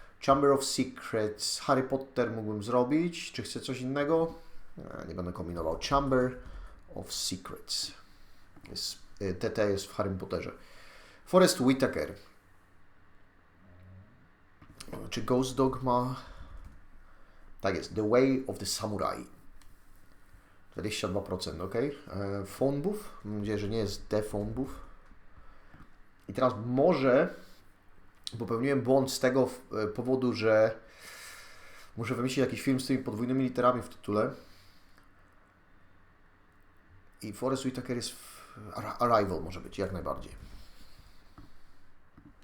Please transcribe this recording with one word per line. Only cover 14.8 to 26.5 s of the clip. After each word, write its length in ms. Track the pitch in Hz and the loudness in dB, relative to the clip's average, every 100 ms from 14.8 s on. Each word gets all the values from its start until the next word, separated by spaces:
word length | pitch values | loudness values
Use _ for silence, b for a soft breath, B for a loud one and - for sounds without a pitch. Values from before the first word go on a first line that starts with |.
| - - - | -14 -12 -6
Czy 120 | - | -4
Ghost 320 | 101 123 127 | 2 2 2
Dog 280 | 127 131 127 | 2 2 2
ma? 340 | 127 123 127 135 B B B B B B - - b b b b b - | 2 2 2 -4 B B B B B B -20 -20 b b b b b -4
Tak 160 | 95 90 | -2 -2
jest. 180 | - | -4
The 140 | 110 107 | -2 4
Way 360 | 123 135 131 - | 6 6 4 -2
of 120 | 87 | -6
the 80 | 95 | -4
Samurai. 600 | - 107 101 - - 62 - - - - - - - b b b b b b b | -4 -2 -2 -2 -2 -10 -16 -18 -18 -20 -20 -20 -20 b b b b b b b
Dwadzieścia 360 | - 107 - 87 | -6 -4 -2 -2
dwa 120 | 98 | -2
procent, 400 | 98 92 - 82 | -2 -4 -4 -6
ok. 140 | 92 | -4
E, 160 | 117 143 - - 95 98 101 95 | -2 -2 -4 -8 -6 -4 -4 -6
Phone 360 | - 135 143 | 0 0 2
Booth. 160 | 165 202 - - | -2 -4 -8 -12
Mam 140 | 104 104 | -8 -4
nadzieję, 200 | 104 104 | -2 -2
że 100 | 101 | 0
nie 100 | 113 | 0
jest 300 | 101 - - | -2 -4 -2
The 140 | 107 | -2
Phone 280 | 107 104 107 | 0 -2 -4
Booth. 360 | 117 135 - - - - - - b b b b b b - - - - | -4 -6 -6 -14 -18 -20 -20 -20 b b b b b b -20 -20 -20 -8
I 40 | |
teraz 220 | 101 127 | 2 2